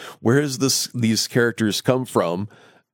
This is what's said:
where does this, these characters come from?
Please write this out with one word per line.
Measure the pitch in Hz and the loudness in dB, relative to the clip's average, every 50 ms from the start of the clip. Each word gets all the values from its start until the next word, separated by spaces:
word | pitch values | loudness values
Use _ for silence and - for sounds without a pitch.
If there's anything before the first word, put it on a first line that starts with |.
| - - - - - | -18 -20 -14 -4 0
where | 110 123 139 151 | 2 4 4 2
does | 143 131 117 | 0 -2 -2
this, | 135 131 - - - - - | -2 0 0 -2 -4 -6 -4
these | 123 117 110 110 104 - | -2 0 0 0 0 -2
characters | - - 131 120 117 110 - 110 107 92 - | 0 0 2 2 2 0 0 0 0 0 0
come | - - 127 131 127 | 0 0 0 0 -2
from? | - - 117 92 85 85 92 104 107 - - - - _ _ _ _ | -2 0 0 0 0 -2 -4 -6 -8 -12 -18 -20 -20 _ _ _ _